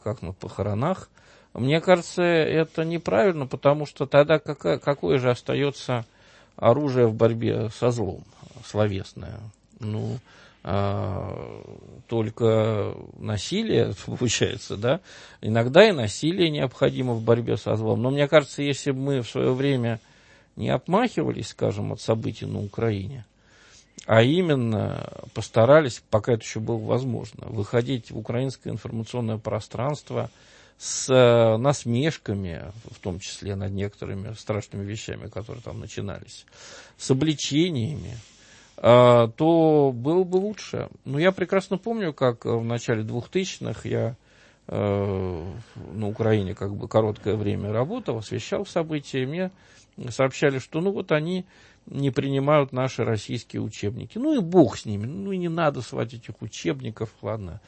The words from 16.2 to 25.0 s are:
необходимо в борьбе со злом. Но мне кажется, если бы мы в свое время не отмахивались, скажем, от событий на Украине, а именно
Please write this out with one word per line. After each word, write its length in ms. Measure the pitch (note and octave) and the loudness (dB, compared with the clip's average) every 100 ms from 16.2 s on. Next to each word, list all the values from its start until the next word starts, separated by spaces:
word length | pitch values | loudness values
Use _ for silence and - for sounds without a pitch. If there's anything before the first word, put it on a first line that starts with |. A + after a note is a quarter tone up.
| D3+ F#3+ E3 | -2 2 0
необходимо 640 | D3 C#3 - C#3 C3+ B2+ | 0 -2 2 0 2 -2
в 100 | A2+ | 0
борьбе 340 | A2+ A#2 A#2 A2+ | 2 2 2 -2
со 180 | - A2 | 0 -2
злом. 260 | A2 A2 | 0 0
Но 100 | B2 | 0
мне 160 | C#3+ C#3+ | 2 4
кажется, 340 | D#3 C#3 - | 4 4 -2
если 300 | C#3+ C3+ - | -4 -2 -2
бы 80 | C3 | -2
мы 220 | C#3 C3+ | 0 -2
в 80 | A2 | -2
свое 240 | C3 C3 | 0 0
время 460 | C3 C#3 C3+ A#2 A2+ _ _ _ - _ - | 2 2 2 0 -2 _ _ _ -20 _ -6
не 140 | A#2 | -2
отмахивались, 800 | C3 - F#3 B3 - C3+ A#2+ A2 | -2 0 0 2 0 -4 -4 -8
скажем, 440 | - A2 G2+ G#2 | -4 -4 -2 -6
от 80 | G#2+ | -4
событий 440 | - A2+ A2 G#2+ G#2 | -2 -2 -2 -6 -8
на 140 | G2+ | -8
Украине, 680 | G2+ - A#2 G#2 G2 C#3 G#2+ _ _ _ - - _ - - | -8 -4 -2 -2 -6 -12 -16 _ _ _ -20 -20 _ -12 2
а 160 | A2+ | 6
именно 880 | A#2 E3 F3+ C#3 A#2 G#2+ G2+ F2+ | 6 4 2 2 2 0 -2 -4